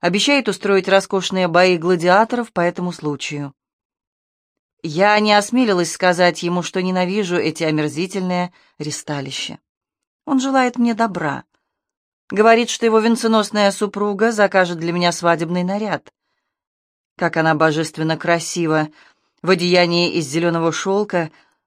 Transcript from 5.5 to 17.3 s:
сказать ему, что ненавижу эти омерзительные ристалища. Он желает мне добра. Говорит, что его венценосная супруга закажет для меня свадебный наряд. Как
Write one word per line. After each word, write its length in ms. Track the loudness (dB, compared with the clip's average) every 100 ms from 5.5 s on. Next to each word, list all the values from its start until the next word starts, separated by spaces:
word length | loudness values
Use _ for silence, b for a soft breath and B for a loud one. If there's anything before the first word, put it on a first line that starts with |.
| 0 2 2 -2
сказать 520 | 0 0 4 2 2
ему, 200 | -2 -2
что 200 | -4 -4
ненавижу 540 | -2 0 0 -2 -2 0
эти 280 | -2 -2
омерзительные 880 | -2 0 -2 -4 -4 -4 -2 -2 -4 b b b
ристалища. 840 | -10 -10 -8 -8 -8 -10 -10 -14 _ _ _ _ _ _ -2
Он 140 | -2
желает 360 | 2 0 0 0
мне 160 | -2
добра. 520 | 0 -2 -2 -6 -6 -12 _ _ _ _ _ _ _ -8
Говорит, 400 | 2 4 4 2
что 160 | 0
его 140 | 2 4
венценосная 720 | 2 0 2 0 0 2 0
супруга 600 | 0 -6 -4 -4 0 -2
закажет 480 | 2 2 4 0 -2
для 140 | -4
меня 180 | 0 0
свадебный 540 | 0 0 0 0 -2
наряд. 480 | -2 -4 -4 -6 -8 _ _ _ _ _ _ _ _ _ _ -4
Как 220 | -2